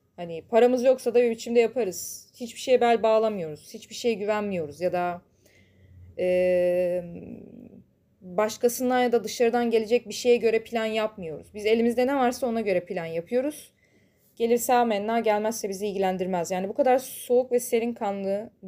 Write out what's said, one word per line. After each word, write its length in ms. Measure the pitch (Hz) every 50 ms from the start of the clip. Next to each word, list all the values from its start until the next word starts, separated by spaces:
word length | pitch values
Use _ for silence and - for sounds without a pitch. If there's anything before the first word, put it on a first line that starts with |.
| _ _ _
hani 260 | - 180 170 165 160 - _
paramız 360 | - 226 240 247 254 254 240
yoksa 300 | 269 254 254 - 247 208
da 80 | 240 247
bir 80 | 240
biçimde 300 | 226 226 - 233 233 240
yaparız. 680 | 233 220 226 262 233 190 170 - - - - - - _ _
Hiçbir 260 | - 247 233 - -
şeye 200 | - - 254 240
bel 220 | 240 240 233 226 196
bağlamıyoruz. 720 | 220 220 220 220 220 214 196 165 156 151 147 - - -
Hiçbir 200 | 220 - - 220
şeye 200 | - - 240 226
güvenmiyoruz. 640 | 185 208 202 214 208 208 208 196 175 160 143 147 151
Ya 120 | 175 180 170
da, 300 | 175 175 175 175 175 - _ _ _ _ _ _ _ _ _ _ _ _ - - - - - - -
e, 880 | 180 180 180 180 180 180 180 180 180 180 175 180 180 175 175 180 175 170 175 180 170 170 - - - - - - - - - - - _ _ _ _ _ _ _
başkasından 800 | - 185 180 180 214 220 226 - - 240 240 - 254 247 254 254
ya 120 | 247 247 233
da 120 | 233 -
dışarıdan 460 | 220 - - 247 233 233 240 240 233
gelecek 380 | 226 220 220 208 233 240 233 202
bir 60 | 220
şeye 220 | - - 247 240
göre 280 | 240 226 226 214 226 226
plan 220 | - 226 233 220
yapmıyoruz. 680 | 220 220 220 214 214 214 - 185 160 151 131 - - -
Biz 120 | 208 208
elimizde 400 | 208 220 233 226 233 233 233 254
ne 100 | 254 277
varsa 300 | 277 254 240 247 - -
ona 140 | 247 226 226
göre 240 | 220 202 190 180 175
plan 220 | - 196 180 165
yapıyoruz. 680 | 165 165 170 170 - 240 247 262 294 294 - - - _ _ _ _ _ _ _ _ _ _ _ _ _
Gelirse 380 | - 233 233 233 240 233 - 254
amenna, 460 | 240 240 233 214 202 202 214 226 233
gelmezse 480 | 220 220 208 208 214 214 226 220 - 202
bizi 180 | 196 185 202
ilgilendirmez. 640 | 214 190 196 190 185 185 185 185 180 190 175 170 156
Yani 180 | 185 180 190 196
bu 60 | 220
kadar 240 | - 285 254 254 262
soğuk 540 | 254 - - - - - 247 247 254 254 247
ve 80 | 247
serin 340 | 240 - - 233 220 240 240
kanlı 560 | - 233 202 202 196 196 190 196 202 220 233 - _ -